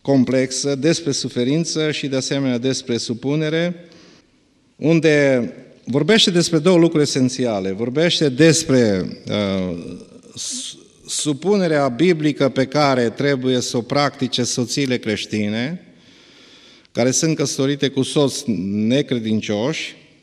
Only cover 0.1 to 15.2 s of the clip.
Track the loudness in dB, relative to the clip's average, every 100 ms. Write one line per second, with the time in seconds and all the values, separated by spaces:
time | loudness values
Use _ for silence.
0.1 | 2 4 2 0 -2 -4 0 0 0 -2
1.1 | -4 -4 -2 0 0 -2 -2 -2 -4 -4
2.1 | -4 -2 -2 0 0 -2 -4 -4 -4 -4
3.1 | -6 -2 -2 0 -2 -2 -6 -16 -20 -20
4.1 | -20 _ _ _ _ _ _ 2 4 4
5.1 | 4 4 2 -2 -8 -20 -18 -4 -2 2
6.1 | 4 4 2 2 2 4 6 4 4 0
7.1 | 2 0 0 -2 0 -2 -4 -4 0 0
8.1 | 2 0 6 6 6 2 4 4 2 -2
9.1 | -8 -6 -2 -2 -2 -4 -6 -10 -16 -18
10.1 | -20 -20 -14 -10 -10 -12 -16 -20 _ -10
11.1 | -6 -4 -2 0 2 2 2 0 2 2
12.1 | 2 0 2 0 2 0 2 2 2 0
13.1 | 0 0 0 0 0 0 -4 -2 0 0
14.1 | -2 -4 -2 -2 -2 -4 -2 -2 -2 -2
15.1 | -4